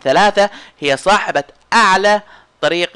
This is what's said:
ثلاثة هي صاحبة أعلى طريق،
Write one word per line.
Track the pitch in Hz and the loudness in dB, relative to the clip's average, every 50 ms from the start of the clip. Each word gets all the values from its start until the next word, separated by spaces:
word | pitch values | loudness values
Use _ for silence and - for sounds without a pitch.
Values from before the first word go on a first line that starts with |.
| - | -4
ثلاثة | 135 135 170 202 208 196 - 202 202 - - - - _ _ | 0 2 2 2 2 2 0 0 0 -2 -12 -20 -20 _ _
هي | 147 143 135 | -4 -4 -4
صاحبة | 131 - 185 208 196 - 185 151 143 - - _ _ _ _ | -2 0 0 0 0 -2 -4 -6 -6 -6 -6 _ _ _ _
أعلى | - - 208 196 185 190 196 208 208 208 - - - - _ _ _ _ | 0 0 2 2 2 2 2 0 0 0 -4 -10 -20 -20 _ _ _ _
طريق، | 151 151 165 175 175 170 - | -4 -4 -2 -2 -4 -4 -2